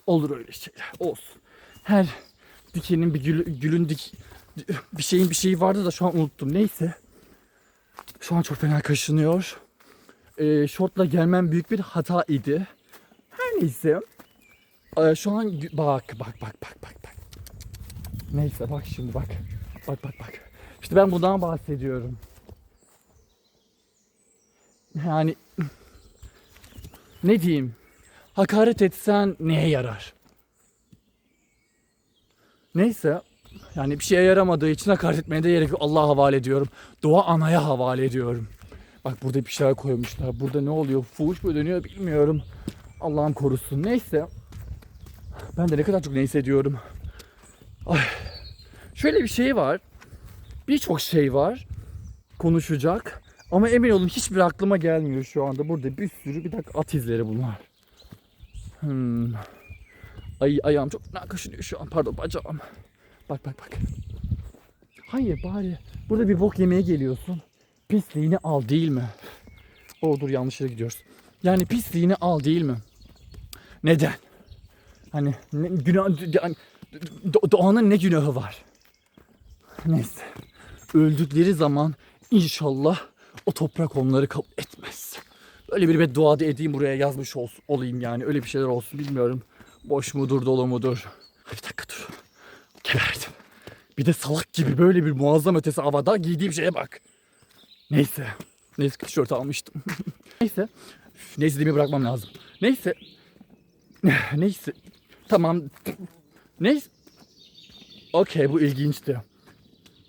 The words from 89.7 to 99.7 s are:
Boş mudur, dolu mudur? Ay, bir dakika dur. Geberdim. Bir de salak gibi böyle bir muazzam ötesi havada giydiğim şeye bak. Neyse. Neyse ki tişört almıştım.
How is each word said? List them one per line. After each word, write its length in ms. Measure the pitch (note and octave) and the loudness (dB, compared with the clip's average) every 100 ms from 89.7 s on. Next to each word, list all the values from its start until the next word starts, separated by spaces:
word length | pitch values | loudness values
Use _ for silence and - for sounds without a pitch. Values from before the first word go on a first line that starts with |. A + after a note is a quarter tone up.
| _ | _
Boş 300 | - C#3 - | -4 -4 -2
mudur, 320 | C#3 C3+ C3+ B2 | -4 0 0 2
dolu 220 | B2+ B2+ | 2 0
mudur? 400 | B2 B2+ A#2+ - - _ _ - | 0 -2 -4 -8 -20 _ _ -18
Ay, 120 | A2 | -14
bir 60 | |
dakika 220 | - - - | -14 -14 -14
dur. 180 | - - - _ _ - - _ _ | -16 -16 -20 _ _ -20 -20 _ _
Geberdim. 480 | - B2 - - - - - - - - _ - | -4 -2 -2 -4 -12 -16 -20 -20 -20 -20 _ -2
Bir 80 | C#3 | 0
de 80 | |
salak 400 | D#3 C3+ D#3 - | 0 0 -4 -4
gibi 240 | - C#3+ C3+ | -2 0 4
böyle 280 | F3+ F3+ D#3 | 6 6 2
bir 60 | |
muazzam 440 | C3+ C#3+ D#3 E3 E3 | 2 4 4 4 2
ötesi 260 | D3+ D3 | 0 0
havada 360 | C#3+ C#3+ C#3+ G#3+ | 0 2 2 0
giydiğim 360 | E3 D#3+ F#3+ | 0 -2 -2
şeye 200 | D#3+ E3+ | 0 -2
bak. 260 | - - - _ _ _ _ _ _ _ _ - | -2 -8 -14 _ _ _ _ _ _ _ _ 0
Neyse. 360 | D3 C#3+ - A#2 - - _ _ - | 2 2 -2 -12 -14 -20 _ _ -4
Neyse 200 | C#3 - | -4 -4
ki 80 | - | -6
tişört 260 | D#3 B2 | -2 -2
almıştım. 520 | B2+ C#3 - - | -2 -4 -8 -10